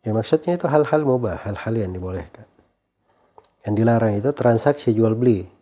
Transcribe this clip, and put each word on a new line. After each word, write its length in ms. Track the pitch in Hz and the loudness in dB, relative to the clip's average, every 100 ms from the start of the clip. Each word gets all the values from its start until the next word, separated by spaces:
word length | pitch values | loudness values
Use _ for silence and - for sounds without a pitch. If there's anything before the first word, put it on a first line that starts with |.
Ya, 140 | 113 110 | -2 -4
maksudnya 400 | - 156 175 175 | 0 -2 0 -4
itu 80 | |
hal-hal 400 | 175 151 147 156 | 0 2 2 0
mubah, 320 | 143 127 113 82 | 2 0 -2 -6
hal-hal 320 | 104 98 110 113 | -8 -8 -4 -4
yang 160 | 95 | -4
dibolehkan. 560 | 92 92 92 82 - 110 _ _ _ _ _ _ _ _ - _ _ - | -6 -8 -8 -10 -20 -20 _ _ _ _ _ _ _ _ -20 _ _ -4
Yang 140 | 104 | 0
dilarang 340 | 113 117 113 104 | 2 2 2 0
itu 160 | 123 | -2
transaksi 640 | 143 127 - 143 143 - 110 | 0 2 4 2 0 0 2
jual 160 | 113 | 2
beli. 320 | 110 123 101 90 _ | 2 2 2 -2 _